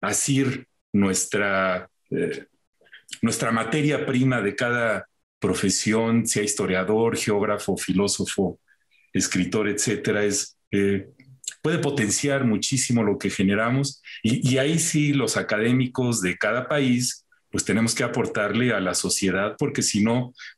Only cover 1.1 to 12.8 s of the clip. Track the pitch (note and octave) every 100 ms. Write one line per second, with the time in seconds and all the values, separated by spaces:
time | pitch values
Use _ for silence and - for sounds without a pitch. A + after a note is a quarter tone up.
1.1 | F#2 - G#2 G2+ F#2+ F#2+ F2+ - _ -
2.1 | - - - - _ _ _ _ - -
3.1 | - A#2 - A#2+ A2+ A2+ D#3 D3 C#3 -
4.1 | B2 C3 B2 G2+ G2 A#2+ A#2+ A2+ G2+ -
5.1 | _ _ _ G2 F2+ G2 - G#2+ A2 A2+
6.1 | A#2 - G#2 G#2 - F#2+ F#2 F#2 A2 A2+
7.1 | A2 - G#2 G#2 G#2 - F#2 - F#2 G2+
8.1 | - F#2+ - F#2 - _ _ _ _ _
9.1 | F#2+ F#2 F#2+ F2+ A2 G#2 G2+ - G2+ -
10.1 | G#2 G#2 G2 - _ _ G2+ G2 G2 -
11.1 | - - - - - D#3 E3+ C#3+ C#3 G#2
12.1 | G2+ C#3+ C3+ B2 G#2 - C3